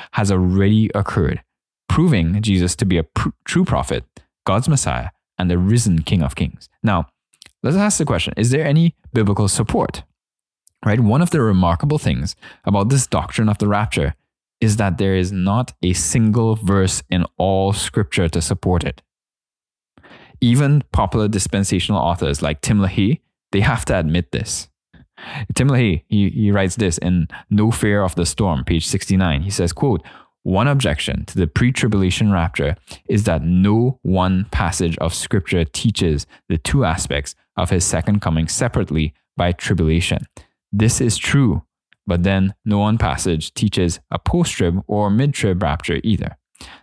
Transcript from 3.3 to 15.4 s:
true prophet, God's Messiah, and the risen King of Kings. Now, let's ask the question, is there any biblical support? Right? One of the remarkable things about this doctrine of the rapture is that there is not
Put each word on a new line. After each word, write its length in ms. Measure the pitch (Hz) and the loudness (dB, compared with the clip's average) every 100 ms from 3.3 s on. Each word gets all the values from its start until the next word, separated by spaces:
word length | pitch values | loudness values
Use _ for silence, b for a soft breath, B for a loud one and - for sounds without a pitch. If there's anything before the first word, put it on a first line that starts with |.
| - | -6
true 220 | - 170 185 | -4 0 0
prophet, 400 | 73 - 64 - - _ _ - | -2 -2 -6 -8 -20 _ _ -2
God's 240 | 98 127 | 0 2
Messiah, 400 | 139 - 62 62 - _ - | 0 0 -4 -8 -14 _ -6
and 140 | 90 | -2
the 60 | 87 | 0
risen 460 | 95 117 110 80 | 2 2 2 -2
King 200 | - 95 | 0 -2
of 140 | 69 - | -2 -4
Kings. 320 | 71 - - _ | -6 -8 -20 _
Now, 280 | 107 90 80 _ _ _ - _ | -2 -2 -4 _ _ _ -20 _
let's 120 | 127 185 | -2 0
ask 220 | 208 - | 0 0
the 80 | 147 | -2
question, 280 | 90 - - | -2 -4 -2
is 140 | 117 | 0
there 140 | 139 156 | 0 2
any 300 | 151 170 - - | 2 2 0 -4
biblical 380 | 117 104 98 101 | 0 0 2 0
support? 540 | - 104 233 - - - _ _ _ _ _ _ _ 110 | 0 -2 -2 -2 -6 -16 _ _ _ _ _ _ _ 0
Right? 160 | 113 | 2
One 200 | 107 131 | 4 4
of 100 | 175 | 2
the 100 | 160 | 2
remarkable 560 | 110 92 87 85 147 151 | 2 4 2 2 0 0
things 400 | 104 64 - - B B | -2 -2 -4 -10 B B
about 240 | - 101 104 | -2 0 2
this 180 | 135 - | 2 0
doctrine 440 | 95 - - 110 | -2 -2 0 0
of 80 | 107 | 2
the 100 | 104 | 0
rapture 480 | 104 107 - 71 - _ _ _ - | 0 0 -2 -2 -4 _ _ _ -2
is 140 | 110 107 | 0 2
that 200 | 101 82 | 0 0
there 180 | 98 95 | 0 0
is 160 | 92 | 0
not 420 | 98 | 0